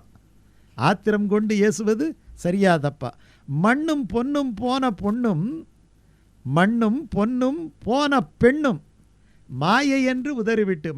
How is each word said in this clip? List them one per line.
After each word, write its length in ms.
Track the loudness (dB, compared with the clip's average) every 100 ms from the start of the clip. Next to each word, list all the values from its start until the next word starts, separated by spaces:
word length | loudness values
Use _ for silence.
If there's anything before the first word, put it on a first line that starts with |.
| -14 -20 _ _ _ _ _ -2
ஆத்திரம் 480 | 0 0 0 0 0
கொண்டு 260 | 0 0 2
ஏசுவது 460 | 2 2 0 0 -2 -6 -16 -8
சரியா 380 | -2 2 4 4
தப்பா? 320 | 0 -6 -10 -12 -20 _ -8
"மண்ணும் 560 | 0 2 2 0 -2 -2
பொன்னும் 460 | -4 -2 -2 -4
போன 380 | -4 -2 0 -2 -2
பொண்ணும், 460 | -2 0 0 0 -2 -6 -14 _ _ _ _ _ _ _ -2
மண்ணும் 540 | 2 2 2 0 0 -4
பொன்னும் 520 | -2 -2 0 -2 -2 -8 -10
போன 420 | -2 0 2 0 -2 2
பெண்ணும் 420 | 2 4 0 -2 -8 _ _ _ _ _ -12
மாயை 500 | -2 2 2 2 2
என்று 300 | 0 -2 -4 -4
உதறிவிட்டு", 560 | -2 0 0 -2 -6